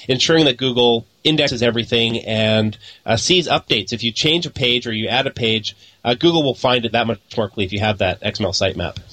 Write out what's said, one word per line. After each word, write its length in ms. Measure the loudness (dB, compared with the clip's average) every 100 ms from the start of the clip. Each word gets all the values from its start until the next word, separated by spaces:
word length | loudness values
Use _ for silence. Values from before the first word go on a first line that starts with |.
| -2
ensuring 380 | 0 2 4 4
that 120 | 2
Google 480 | -2 2 4 2 -2 _
indexes 380 | 0 2 0 0
everything 580 | 0 0 0 0 0 -2
and, 580 | -2 0 2 2 0 -4 -14 -10 -2
uh, 100 | 0
sees 320 | 2 2 2
updates. 460 | -2 0 -2 -2
If 100 | -4
you 80 | -4
change 360 | -2 0 0 -2
a 40 |
page 360 | -2 0 0 -2
or 60 |
you 140 | -4 -2
add 200 | -2 -2
a 40 |
page, 440 | -2 0 0 -4 -12 -18 _
uh, 120 | -2 2
Google 260 | 2 4
will 140 | 2 0
find 280 | 2 2 2
it 80 |
that 120 | 0 0
much 140 | -2 -6 -4
more 100 | -4
quickly 180 | -2 -4
if 80 |
you 80 | 0
have 180 | 0 0
that 200 | -2 -2
X 160 | -4 -4
M 60 | -2
L 60 |
sitemap. 440 | 0 -2 -2 -6 -8 -16